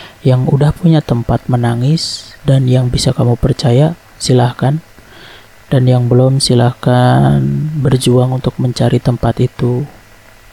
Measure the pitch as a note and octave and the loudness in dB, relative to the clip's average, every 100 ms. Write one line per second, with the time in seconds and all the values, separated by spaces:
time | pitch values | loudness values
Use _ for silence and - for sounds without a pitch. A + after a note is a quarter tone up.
0 | - - C3+ B2+ B2+ C3+ D3 - E3+ D#3+ | -20 -6 0 0 0 0 0 0 2 2
1 | - A#2+ A#2+ A#2 - A#2+ A#2+ A#2+ B2+ D#3+ | 0 -4 -2 -4 -2 -2 -2 -2 0 -2
2 | - - - - C#3 C3+ B2+ B2+ B2+ B2 | -4 -12 -16 -8 0 0 2 0 0 -2
3 | - - B2 A#2 B2+ - - A#2+ D#3 E3+ | -2 0 0 0 -2 -2 0 2 2 -2
4 | - - - B2+ A#2+ - C3 D#3 - - | -14 -8 -2 0 0 -2 -2 -4 -6 -20
5 | - - - - - - - C3 B2+ B2 | -20 -20 -20 -20 -20 -20 -4 0 2 2
6 | A#2+ B2 C3 C3+ - B2 A#2+ - - B2 | 2 2 2 0 0 2 0 0 0 2
7 | B2 B2+ C3+ C#3+ C3+ C#3 D3+ D#3 C3+ C3 | 2 2 2 2 0 -2 -4 -4 0 0
8 | C3 B2 B2 B2+ B2+ - B2+ - A2+ A#2+ | 2 2 0 -2 -4 -4 -4 -2 -2 -2
9 | - A#2+ A#2 - B2+ - B2 B2 C#3+ - | -2 -2 -2 -2 -4 -2 -4 -4 -6 -14
10 | - - - - - | -20 -20 -20 -20 -20